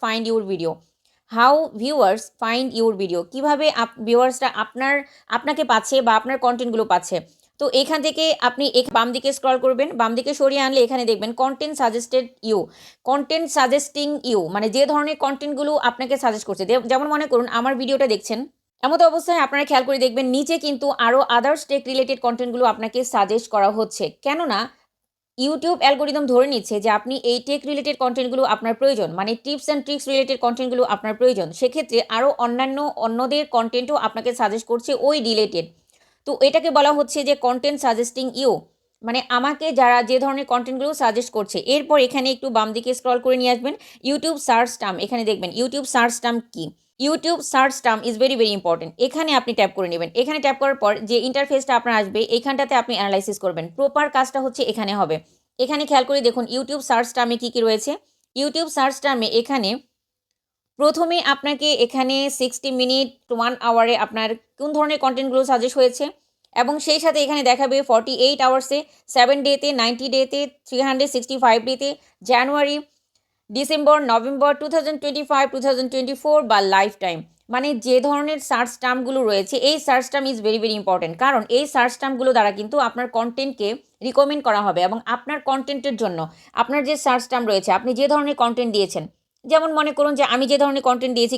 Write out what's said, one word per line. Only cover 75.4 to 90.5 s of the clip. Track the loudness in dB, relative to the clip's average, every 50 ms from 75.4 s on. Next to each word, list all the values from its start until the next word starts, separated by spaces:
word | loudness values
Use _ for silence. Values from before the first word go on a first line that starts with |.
| 2 0 -2
টু | -2 0
থাউজেন্ড | 0 0 0 -2 -4 -4
টোয়েন্টি | -4 -4 -4 -6 -4
ফোর | 0 4 4 4 4 4
বা | 2 2 4 4 4
লাইফ | 4 2 2 -2 -4 -6
টাইম। | -6 -4 -6 -10 _ _ _ _ -6 -4
মানে | -2 -2 -2 -4 -2 0
যে | 2 2 4 4
ধরনের | 2 0 0 -2 -4 -4 -6 -4 -2
সার্চ | -2 -2 -2 -4 -6 -4 -2
টার্মগুলো | -2 -2 -2 -2 -2 -2 0 2 2
রয়েছে, | 2 0 0 -2 -2 0 2 2
এই | 0 2 2
সার্চ | 2 2 2 2 0
টার্ম | -4 -4 -2 -2
is | -6 -2 -2
very, | -2 0 0 -2
very | -2 -4 -2
important, | 0 0 0 0 0 -4 -4 0 0
কারণ | 2 2 0 0 0 0
এই | 0 0 0 2
সার্চ | 2 2 2 0 -4
টার্মগুলো | -6 -4 -2 0 2 2 4
দ্বারা | 4 4 2 0 -4
কিন্তু | -8 -4 0 0 0
আপনার | 0 -2 -4 -8 -4 -2
কনটেন্টকে | -4 -4 -2 -4 -6 -6 -6 -6 -4 -4 -4 -4 -6 _ _ _ -10 -8
রিকমেন্ড | 0 4 4 4 4 2 0 0
করা | 2 2 2 2
হবে | 2 2 2 2
এবং | 2 0 -2 -4 -4 -4
আপনার | -4 -4 -6 -8 -4 -2 -2
কনটেন্টের | -2 -2 -2 -4 -6 -4 -4 -4 -4 -2
জন্য | -2 -4 -2 -4 -6 -8 -10 -20 -20 -10 -2 -2
আপনার | -2 0 0 -2 0
যে | 0 -2 0 2
সার্চ | 2 2 0 0 -2
টার্ম | -2 -2 0 2
রয়েছে, | 2 2 2 2 0
আপনি | 0 2 -2 0 0
যে | 2 2
ধরনের | 2 2 2 0 0 0 0
কনটেন্ট | 0 2 -2 -2 0 0
দিয়েছেন, | 0 0 0 -2 -8 -8 -8 _ _ _ _ _ _ -2 2
যেমন | 2 2 2 2 0 0
মনে | 0 0 0
করুন | 0 0 0 2 2
যে | 2 2 2
আমি | 0 2 2